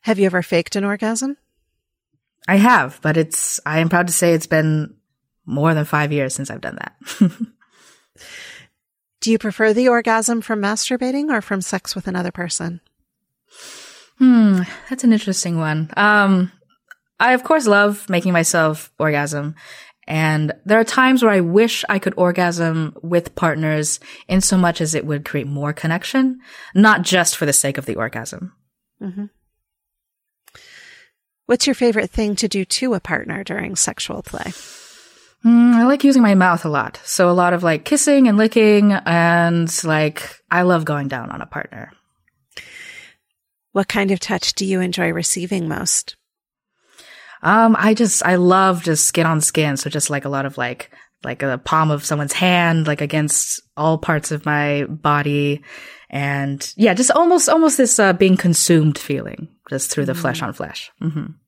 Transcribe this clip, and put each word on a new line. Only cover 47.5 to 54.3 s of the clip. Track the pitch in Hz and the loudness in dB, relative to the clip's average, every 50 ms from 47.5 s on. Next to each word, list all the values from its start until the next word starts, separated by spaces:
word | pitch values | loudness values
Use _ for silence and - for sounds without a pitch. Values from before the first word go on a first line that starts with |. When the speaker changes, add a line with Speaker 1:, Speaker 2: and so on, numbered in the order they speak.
| 196 220 226 226 220 - | 4 4 6 4 4 4
Speaker 2:
I | - 214 220 | 4 2 2
just, | 214 240 202 - - - | 2 2 0 0 0 0
I | 175 185 | 2 2
love | 180 180 180 185 190 190 190 185 175 165 | 4 4 4 4 4 4 2 2 0 0
just | 165 160 151 - | -2 0 0 0
skin | - - - 165 | 0 0 0 0
on | 165 165 156 | 2 2 0
skin. | 151 - - - 156 151 139 | 0 0 0 0 -2 0 -2
So | 135 - 143 | -4 -6 -6
just, | 147 151 143 - | -4 -4 -4 -4
like, | 147 143 139 | -4 -6 -6
a | 139 | -4
lot | 143 139 135 | -6 -4 -6
of, | 139 139 - | -6 -6 -6
like, | 127 123 127 - - - _ - - _ _ _ - | -8 -8 -8 -12 -16 -20 _ -20 -20 _ _ _ -10
like, | 131 127 - 139 | -10 -8 -6 -4
a | 139 127 127 | -4 -4 -6
palm | _ - - 156 160 156 | _ -2 0 0 2 2
of | 151 147 143 | 0 -2 -2
someone's | - 156 147 147 143 - | -4 -4 -4 -4 -4 -4
hand, | - 185 180 180 175 175 170 165 165 156 | -2 0 2 2 2 2 2 2 0 0
like, | 156 147 147 | -2 -2 -4
against | 151 143 - 156 151 147 - - - - - - _ _ _ | -4 -4 -2 -2 -2 0 -2 -2 -2 -4 -6 -10 _ _ _
all | - 151 160 160 156 | -2 0 0 0 0
parts | - - 165 151 147 - | -2 -2 -2 -2 -2 -4